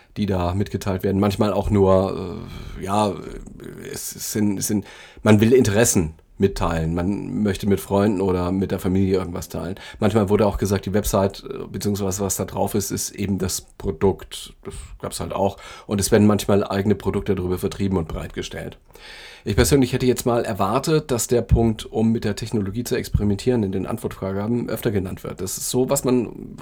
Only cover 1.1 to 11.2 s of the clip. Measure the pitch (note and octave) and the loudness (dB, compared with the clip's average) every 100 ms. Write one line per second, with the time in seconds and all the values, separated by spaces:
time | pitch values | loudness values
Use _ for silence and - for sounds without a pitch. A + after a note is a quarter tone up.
1.1 | G2 G2+ G2 G#2+ F#2+ G2 G#2 F#2+ F#2+ F#2+ | 2 2 2 0 0 0 4 6 6 4
2.1 | - F#2 E2+ F2 - - - F#2 G2+ G#2+ | -2 -8 -8 -10 -12 -12 -10 -4 0 0
3.1 | E2+ - - - - - - - - - | -2 -8 -12 -14 -16 -16 -14 -12 -10 -10
4.1 | - - A2 G#2 G2 G2+ G#2+ - - - | -10 -6 -2 0 0 -2 -2 -4 -12 -20
5.1 | - A2 G#2+ A2 B2+ A#2 G2+ A#2+ G#2+ E2 | 0 6 8 8 8 6 4 4 4 0
6.1 | - _ - G2 - F2 E2 D#2+ E2+ F2 | -2 _ 0 0 2 -2 0 0 0 0
7.1 | G2+ F#2 G2 G#2 F#2+ G#2 G2 - G2 G2+ | -2 -4 0 0 0 0 0 2 2 4
8.1 | F#2+ G2 F#2 F2+ F#2+ F#2+ F#2+ F#2 F#2+ G2 | 2 2 0 0 0 -2 -2 0 2 2
9.1 | F#2+ F2 F2+ F2 F2 E2+ F#2 - - G#2+ | 0 -2 -8 -8 -8 -8 -10 -14 -2 2
10.1 | G#2+ F#2+ G2+ G#2+ - F#2+ G2 - G2 G2 | 2 4 4 4 2 0 0 0 -2 0
11.1 | G#2 | 2